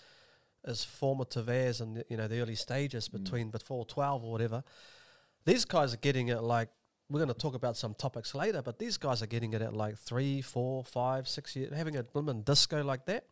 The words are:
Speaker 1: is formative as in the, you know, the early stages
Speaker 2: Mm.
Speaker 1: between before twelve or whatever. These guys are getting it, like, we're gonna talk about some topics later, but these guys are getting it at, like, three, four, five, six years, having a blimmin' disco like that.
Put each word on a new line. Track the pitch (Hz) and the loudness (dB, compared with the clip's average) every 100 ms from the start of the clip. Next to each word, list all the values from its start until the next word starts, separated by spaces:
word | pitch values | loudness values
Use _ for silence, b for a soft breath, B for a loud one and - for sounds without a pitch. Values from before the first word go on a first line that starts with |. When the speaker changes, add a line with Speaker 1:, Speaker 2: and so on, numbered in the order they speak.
| b b b b b b - | b b b b b b -6
Speaker 1:
is | 117 - | -6 -6
formative | - 135 135 127 127 113 | 0 0 0 -2 -4 0
as | 127 127 117 | 2 2 0
in | 113 113 | -4 -6
the, | - | -6
you | 113 | -4
know, | 107 | -2
the | 117 | 0
early | 117 107 | -2 -4
stages | - 131 143 117 - | -2 -2 -2 -2 -6
Speaker 2:
Mm. | 101 | -4
Speaker 1:
between | 95 120 110 | -2 -2 -2
before | 110 - 127 110 | -6 -6 -6 -4
twelve | - 143 135 | 0 0 0
or | 113 | 0
whatever. | 113 113 117 - b b b b b b b | 0 0 0 -6 b b b b b b b
These | 156 240 - | 4 6 6
guys | 175 135 | 4 4
are | 117 | 2
getting | 143 131 120 | 2 4 2
it, | 117 | 2
like, | 117 117 113 _ _ _ - | 2 2 2 _ _ _ -4
we're | 147 | 0
gonna | 151 | 0
talk | 117 156 | 0 -2
about | 127 123 113 | 0 -2 -2
some | 110 | -4
topics | 107 135 117 - | -2 -4 -4 -6
later, | 139 196 175 | -2 0 0
but | 123 - | -2 -4
these | 233 208 | -4 -2
guys | 143 113 | 0 0
are | 110 | 0
getting | 117 113 | 0 0
it | 110 | 0
at, | 110 | 0
like, | 107 107 110 | -2 -2 -4
three, | - 123 139 139 | -4 0 0 0
four, | 127 123 127 131 123 | -2 -2 -2 -2 -4
five, | 123 123 131 131 | 0 0 0 -2
six | - - 131 | -6 -6 -6
years, | 131 | -4
having | 147 160 143 | -2 -2 -2
a | |
blimmin' | 117 143 151 113 107 | -2 -2 0 0 4
disco | 143 - 151 | 6 6 4
like | 143 131 - | 0 -2 -2
that. | 208 - | -4 -6